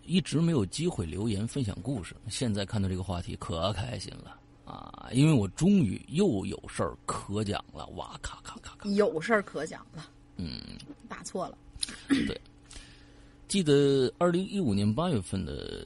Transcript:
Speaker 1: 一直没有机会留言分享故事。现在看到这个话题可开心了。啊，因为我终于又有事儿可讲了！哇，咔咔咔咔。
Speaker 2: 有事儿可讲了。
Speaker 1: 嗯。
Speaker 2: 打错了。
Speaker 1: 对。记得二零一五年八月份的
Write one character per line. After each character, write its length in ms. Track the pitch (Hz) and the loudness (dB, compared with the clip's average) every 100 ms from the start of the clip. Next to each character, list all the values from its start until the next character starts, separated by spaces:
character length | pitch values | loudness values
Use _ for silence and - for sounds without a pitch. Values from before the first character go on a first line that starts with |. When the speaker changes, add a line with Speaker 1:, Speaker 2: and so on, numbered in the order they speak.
Speaker 1:
一 160 | - 180 | -2 0
直 200 | - 143 | 2 2
没 120 | 170 | 4
有 120 | 156 | 2
机 220 | 92 - 170 | 0 0 -2
会 180 | - | -2
留 240 | 82 90 113 | -4 -2 -2
言 200 | 98 113 | -2 -2
分 160 | 143 | -2
享 120 | 107 - | -4 -4
故 220 | 104 127 | -4 -4
事。 100 | 85 - - | -6 -12 -8
现 240 | - 123 | -4 -2
在 140 | 101 98 | -2 -2
看 140 | 107 | 0
到 80 | 95 | 0
这 60 | |
个 80 | 92 | -2
话 180 | 92 87 | -2 -4
题 140 | 87 87 | -6 -8
可 360 | - 82 92 | -6 -2 0
开 260 | 107 127 - | 0 -4 -6
心 140 | - - | -10 -14
了。 180 | - - - - | -16 -20 -20 -20
啊， 460 | - - 50 50 - | -16 -14 -14 -14 0
因 160 | 123 151 | 6 8
为 60 | |
我 160 | 139 98 | 6 4
终 320 | - 175 202 | 4 6 6
于 200 | 107 101 - | 4 0 -2
又 400 | 151 202 101 95 | 2 4 2 -2
有 160 | - - | -6 -6
事 120 | - | -4
儿 160 | 87 62 | -4 -4
可 380 | - - - 101 | -6 -6 -4 -4
讲 180 | 101 - - | -2 -4 -6
了！ 120 | 71 - 87 | -14 -12 -10
哇， 200 | 60 - | -10 -10
咔 160 | - - | -10 -10
咔 120 | - - | -14 -14
咔 140 | - - | -16 -8
咔。 120 | 202 | 0
Speaker 2:
有 300 | 202 202 151 | 4 4 2
事 140 | 180 | 2
儿 80 | 220 | 2
可 240 | - 156 160 | 2 -6 -6
讲 180 | 127 - | -10 -16
了。 160 | 165 - - - - | -18 -18 -20 -16 -10
Speaker 1:
嗯。 240 | 82 57 50 - - - - | -8 -8 -12 -16 -16 -18 -16
Speaker 2:
打 160 | 180 | -14
错 240 | - 190 160 | -10 -8 -8
了。 100 | - - - - - - | -10 -18 -8 -8 -6 0
Speaker 1:
对。 340 | 269 220 - - - - - - - - - - - - | 2 2 -4 -10 -20 -20 -18 -18 -20 -20 -20 -20 -16 -2
记 160 | 196 | 2
得 440 | 151 143 139 139 127 - | 6 6 6 6 4 4
二 140 | 175 | 2
零 160 | 175 196 | 2 0
一 140 | 202 | 0
五 120 | 151 | 2
年 220 | 98 107 | 4 4
八 140 | 110 180 | 4 2
月 100 | 120 | 0
份 240 | 90 95 | 0 -4
的 400 | 78 69 50 50 | -4 -6 -8 -10